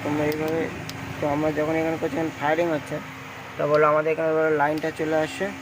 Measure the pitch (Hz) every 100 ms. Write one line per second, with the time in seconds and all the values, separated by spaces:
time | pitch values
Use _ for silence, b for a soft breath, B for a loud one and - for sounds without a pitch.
0 | 151 147 151 151 156 160 160 - - -
1 | - - 151 143 156 151 151 160 160 160
2 | 160 143 160 - 143 160 170 151 139 151
3 | - - - - - - 147 151 151 151
4 | 156 156 160 156 160 156 143 156 160 156
5 | 156 156 156 - 196 185